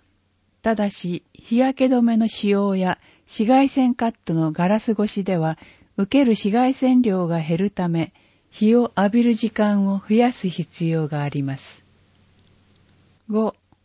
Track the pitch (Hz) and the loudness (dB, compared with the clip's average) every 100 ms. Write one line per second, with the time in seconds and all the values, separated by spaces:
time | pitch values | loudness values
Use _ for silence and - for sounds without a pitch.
0 | _ _ _ _ _ _ 220 214 202 - | _ _ _ _ _ _ -4 -2 -2 -4
1 | 175 175 - _ - 233 262 262 262 254 | -8 -8 -10 _ -4 0 0 2 2 4
2 | 233 226 220 - 202 202 202 190 185 - | 2 2 0 -2 0 2 0 0 -2 -4
3 | _ _ _ - 220 262 277 - 254 247 | _ _ _ -4 2 4 2 2 0 0
4 | 233 - - 165 160 156 180 214 220 214 | -2 -4 -4 -2 0 0 0 0 0 -2
5 | 208 - 190 180 160 160 - - _ - | -2 -4 -4 -2 -2 -4 -12 -20 _ -6
6 | 196 269 262 214 208 226 254 262 254 254 | 0 2 2 2 0 0 0 0 2 2
7 | 247 185 175 170 156 170 202 - 180 165 | 2 0 0 -2 -2 -2 -2 -2 -2 -2
8 | 160 _ _ _ _ - 214 240 233 - | -4 _ _ _ _ -2 2 2 2 0
9 | 202 233 240 226 220 - 208 202 196 196 | 0 2 2 0 -2 -2 0 2 0 -2
10 | - 214 240 247 185 170 165 - 165 165 | 0 2 2 0 -6 -6 -8 -4 -2 -2
11 | 151 147 143 143 139 135 - - _ _ | -2 -4 -4 -4 -6 -8 -12 -20 _ _
12 | _ _ _ _ _ _ _ _ _ _ | _ _ _ _ _ _ _ _ _ _
13 | _ _ - 208 220 - _ _ | _ _ -6 -2 -2 -4 _ _